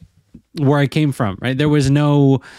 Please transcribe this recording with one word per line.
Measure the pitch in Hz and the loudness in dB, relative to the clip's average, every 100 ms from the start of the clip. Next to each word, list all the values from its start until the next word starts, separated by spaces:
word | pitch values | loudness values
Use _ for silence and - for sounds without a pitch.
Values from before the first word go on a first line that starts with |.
| - _ _ - _ - | -12 _ _ -20 _ -4
where | 139 147 | 0 0
I | 139 | 0
came | 156 151 | -2 -2
from, | 131 107 90 | -2 -6 -4
right? | 123 131 | -6 -2
There | 147 | 0
was | 147 135 | 0 2
no, | 143 147 143 139 131 - | 0 2 2 2 0 -4